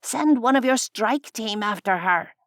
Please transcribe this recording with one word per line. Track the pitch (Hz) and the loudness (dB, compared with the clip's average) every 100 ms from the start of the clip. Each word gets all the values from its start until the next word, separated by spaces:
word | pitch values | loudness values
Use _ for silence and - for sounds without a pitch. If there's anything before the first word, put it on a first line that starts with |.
Send | - 269 302 277 | -8 -2 2 4
one | 233 269 | 4 2
of | |
your | 254 262 | 2 0
strike | - - 214 277 - | -2 -4 -2 -2 -6
team | - 220 208 | -10 -6 -4
after | 208 202 - 185 | -4 -4 -2 -2
her | 180 175 - _ | 2 0 -2 _